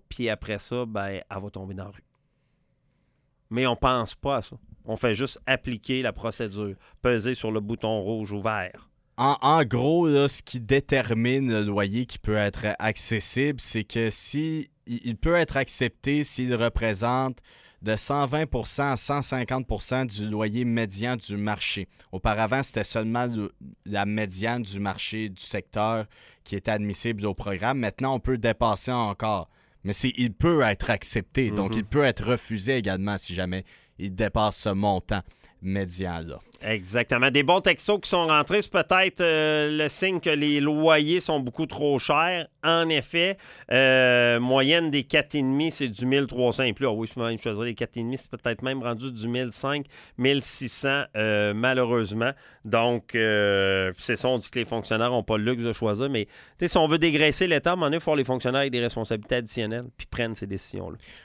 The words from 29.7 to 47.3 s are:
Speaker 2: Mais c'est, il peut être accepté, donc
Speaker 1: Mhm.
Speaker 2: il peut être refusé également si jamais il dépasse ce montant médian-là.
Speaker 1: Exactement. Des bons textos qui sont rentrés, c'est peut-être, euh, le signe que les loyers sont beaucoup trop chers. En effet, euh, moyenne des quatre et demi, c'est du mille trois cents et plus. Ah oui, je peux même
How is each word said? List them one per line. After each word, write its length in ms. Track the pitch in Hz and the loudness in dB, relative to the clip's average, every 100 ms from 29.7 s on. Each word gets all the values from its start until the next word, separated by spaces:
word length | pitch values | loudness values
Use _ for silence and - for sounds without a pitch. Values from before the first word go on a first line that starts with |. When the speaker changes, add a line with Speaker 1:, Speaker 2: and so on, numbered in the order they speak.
| _ | _
Speaker 2:
Mais 80 | 95 | -4
c'est, 200 | - 131 123 | 0 0 0
il 160 | 123 | -2
peut 300 | 98 165 165 | 2 4 6
être 280 | 117 101 - | 4 2 0
accepté, 600 | 107 - 113 - - 120 | -2 -2 -4 -2 -2 0
donc 220 | 104 98 | 0 -2
Speaker 1:
Mhm. 60 | 110 | -2
Speaker 2:
il 60 | |
peut 200 | 104 143 | 0 2
être 200 | 139 - | 2 2
refusé 520 | 107 120 - 110 101 131 | 0 -2 -2 -4 0 0
également 420 | 98 95 101 101 | 0 -2 -2 -4
si 160 | - | -4
jamais 300 | 90 92 90 - - _ - | -4 -4 -4 -8 -18 _ -10
il 160 | 98 | -8
dépasse 420 | 92 107 113 107 - | -2 -2 2 0 0
ce 120 | 107 | -2
montant 540 | 98 101 95 - 101 - _ - _ | 0 2 0 -2 -6 -6 _ -20 _
médian-là. 800 | 95 98 98 87 92 85 82 67 - - | -4 -2 -4 -4 -4 -6 -8 -12 -18 -12
Speaker 1:
Exactement. 640 | 107 110 90 113 117 123 131 | -6 -6 -2 -2 0 0 2
Des 120 | 135 | 2
bons 180 | 143 185 | 4 4
textos 400 | 185 156 - 208 | 2 0 0 0
qui 80 | - | 0
sont 180 | 180 165 | 0 4
rentrés, 360 | 151 143 208 | 2 4 0
c'est 80 | - | 2
peut-être, 500 | 180 156 185 190 - | 0 2 4 4 2
euh, 560 | 170 156 156 151 151 151 | 2 4 2 2 2 0
le 120 | 160 | -2
signe 320 | - 190 180 | 0 -2 0
que 100 | 170 | 0
les 300 | 151 147 147 | 2 2 2
loyers 600 | 143 151 160 156 151 175 | 2 4 6 6 4 0
sont 200 | - 151 | 0 -2
beaucoup 260 | 123 - 160 | -2 -4 -6
trop 320 | - 147 135 | -2 0 0
chers. 480 | - 147 170 180 - _ | 2 0 0 -2 -6 _
En 240 | 151 165 165 | 2 4 4
effet, 480 | 151 - 170 180 196 - - - | 0 0 0 0 -2 -10 -20 0
euh, 680 | 127 131 131 127 123 120 117 | 4 6 6 6 6 6 4
moyenne 540 | 123 135 135 170 160 | 4 4 6 4 2
des 100 | 143 | 0
quatre 320 | - 151 143 | 2 0 0
et 80 | 147 | 0
demi, 300 | 131 135 160 | 0 2 0
c'est 160 | - 135 | -2 -4
du 180 | 101 127 | -2 2
mille 200 | 139 135 | 2 2
trois 260 | 117 123 | 2 2
cents 100 | 113 | 2
et 100 | 131 | 0
plus. 140 | 101 131 | 0 -2
Ah 60 | |
oui, 160 | 107 113 | 0 -4
je 60 | |
peux 100 | 123 | -4
même 140 | 117 | -4